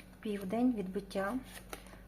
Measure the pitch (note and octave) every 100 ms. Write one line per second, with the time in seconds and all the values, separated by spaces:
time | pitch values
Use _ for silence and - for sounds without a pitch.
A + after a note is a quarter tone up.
0 | - - A3 G3+ F#3+ A3 B3+ A3 F#3 G3
1 | G3 G3 G3 B3+ - - - - - -